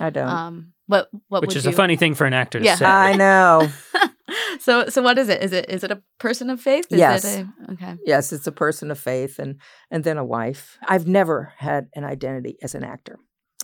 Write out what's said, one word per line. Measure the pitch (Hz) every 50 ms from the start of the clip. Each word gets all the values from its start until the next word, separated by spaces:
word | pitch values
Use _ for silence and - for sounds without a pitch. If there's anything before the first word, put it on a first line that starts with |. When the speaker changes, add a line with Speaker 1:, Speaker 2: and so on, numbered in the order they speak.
Speaker 1:
I | 170 160
don't. | 143 139 135 127
Speaker 2:
Um, | 175 170 165 170 170 170 165 170 _ _ _
what, | - 202 196 - - - 208 - -
what | 196 185
Speaker 3:
Which | 156 143
Speaker 2:
would | - 143
Speaker 3:
is | 123
Speaker 2:
you | -
Speaker 3:
a |
funny | 175 180 196 175 165
thing | - 175 160 147
for | - 151
an | 135 127
actor | 127 127 - - 123
to | 214
Speaker 2:
Yeah. | 214 180
Speaker 3:
say. | 175 185
Speaker 1:
I | 190 190 196 190 196 196
know. | 196 196 196 196 190 185 180 165 160 156 151 143 - - - -
Speaker 2:
<laughs> | - - - - _ _ - 349 440 453 427 359 269
So, | - - 240 240 233 -
so | 233 269
what | 247 247 247 254
is | 269 208
it? | 185 -
Is | - 196
it, | 180 180 - -
is | 190 185
it | 196 190
a | 202 196 _ _ _ -
person | - 226 247 - 254 247
of | 262 240
faith? | - 269 269 302 349 -
Is | 175 170
Speaker 1:
Yes. | 165 139 - 190 196
Speaker 2:
it | 202 202 196 190 196 - - - -
a, |
okay. | 190 165 180 180 175 170 -
Speaker 1:
Yes, | - 147 139 143 -
it's | 170 147 -
a | 170
person | 147 - 240 247 233 - - 151
of | 147 143
faith | - - 127 127 131 139 139 -
and, | 143 139 139 139 _ _ _ _ _ -
and | - 165 151
then | 165 156 151
a | 135
wife. | 117 120 117 113 113 139 - - - _ _ -
I've | - 190 190 165
never | 170 185 202 190 160 156 123 139 143 -
had | - 135 151 147 143 - - -
an | 147 143
identity | 143 139 139 139 131 135 131 123 - - _
as | - 127 -
an | 135 131
actor. | - - - - - - - _ _ _ _ _ _ _ -